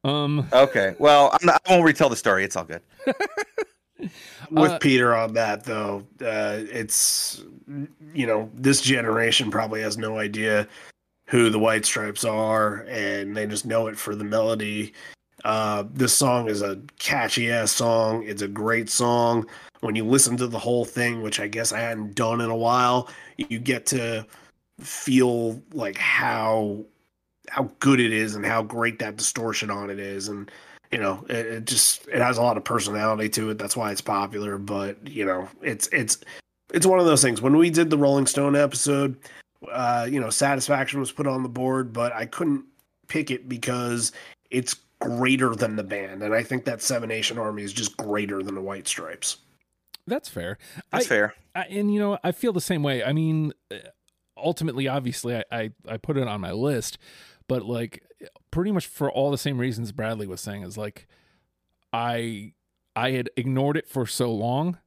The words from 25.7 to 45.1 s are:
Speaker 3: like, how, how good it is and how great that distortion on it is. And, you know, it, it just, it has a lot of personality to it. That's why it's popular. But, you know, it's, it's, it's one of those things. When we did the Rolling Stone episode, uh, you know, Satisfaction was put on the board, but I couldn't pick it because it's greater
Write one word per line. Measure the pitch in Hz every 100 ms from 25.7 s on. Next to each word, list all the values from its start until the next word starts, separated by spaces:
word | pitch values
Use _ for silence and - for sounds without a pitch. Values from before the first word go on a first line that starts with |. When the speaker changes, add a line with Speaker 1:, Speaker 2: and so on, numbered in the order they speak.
Speaker 3:
like, | 156 104 98
how, | - - 123 113 110 110 104 104 110 _ _ _ _ _ -
how | - 127 _
good | 135 131
it | 117
is | 110 110
and | 104
how | 104 113
great | 110 117 117 110
that | 110 101
distortion | - - 113 101 107
on | 101 101
it | 98
is. | 98 98 101
And, | 101 101 - - - _
you | 120
know, | 101 95 -
it, | 117 113
it | 113 113
just, | 120 - - -
it | 117
has | 123 117
a |
lot | 120 104
of |
personality | - 117 101 104 107 107 107
to | 113 107
it. | 107
That's | 101 127
why | 107
it's | 101
popular. | - 101 98 104 104 101
But, | 101 101 98 101 -
you | 110
know, | 98 92 95 -
it's, | - 107 -
it's, | 160 113 - - - _ _ _
it's | 175 185
one | 185
of | 170
those | 143
things. | 127 113
When | 127 151
we | 170
did | 160 165
the | 151
Rolling | 143 139 131
Stone | 143 143 143
episode, | 143 123 143 139 139 131 - - - _ -
uh, | 120 123 120 117
you | 139
know, | 113
Satisfaction | - 139 139 127 139 135 139
was | 127
put | - 139
on | 131
the | 127
board, | 120 131 131 123
but | 113 120
I | 120 -
couldn't | - 165 139 - _ _ _ _
pick | 156 147
it | 127 127
because | 120 127 123 123 120 113 - - - _
it's | 127 127 - _ _
greater | 123